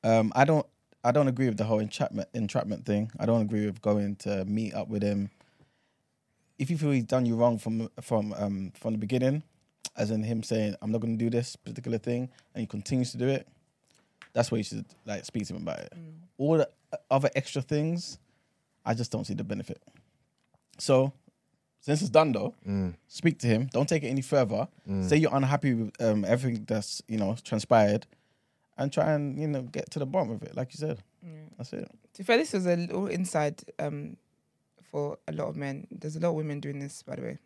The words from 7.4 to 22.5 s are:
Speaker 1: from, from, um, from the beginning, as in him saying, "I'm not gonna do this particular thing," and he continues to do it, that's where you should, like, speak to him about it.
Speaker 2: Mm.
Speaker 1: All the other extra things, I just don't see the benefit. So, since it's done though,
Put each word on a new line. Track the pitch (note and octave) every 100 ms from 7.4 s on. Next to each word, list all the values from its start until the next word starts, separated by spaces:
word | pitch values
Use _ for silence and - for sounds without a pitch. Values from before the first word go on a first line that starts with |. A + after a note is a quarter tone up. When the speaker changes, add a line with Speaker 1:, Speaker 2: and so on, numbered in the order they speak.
| A#2+ A2+
Speaker 1:
from, | A2+ A2+ A2+ -
from, | - A2+ G#2
um, | G2+ G2+ G2 F#2 -
from | A2+
the | A2
beginning, | G#2 B2 C3 D3 - _ _ _ - -
as | G#2+
in | A2
him | A2 A2+
saying, | - A2 G#2+ G2
"I'm | G#2+
not | A2+
gonna | A2+ A2+
do | A2+
this | A#2+ A#2+ -
particular | - A#2+ A#2+ A2+
thing," | A#2+ A#2+ B2+ _ _
and | A#2
he | A2
continues | G#2 - C3 B2
to | A#2+
do | B2
it, | C3+ - _ _ _ _ _ _ _ -
that's | A#2 A#2
where | A2+
you | G2+
should, | G#2+ G#2+ - -
like, | G2+ -
speak | A#2+ G#2
to | F2+
him |
about | E2+ G1+
it. | G1+ F3
Speaker 2:
Mm. | D#3+ D#3+ F3 -
Speaker 1:
All | C#3+ D#3+
the | C#3 _ _ - _
other | C3+ C#3+
extra | C#3 - C#3+
things, | C3 D3+ D#3+ E3+ - - _ _ _ _ _ _ -
I |
just | A2+ A#2
don't | - B2+
see | A2
the | F#2+
benefit. | G2+ - - - _ _ _ _ _ _ _ _ -
So, | - C3 C3+ - _ _ _ _ _ _
since | - D3+
it's | F3+
done | D#3 D#3
though, | G#2+ F2+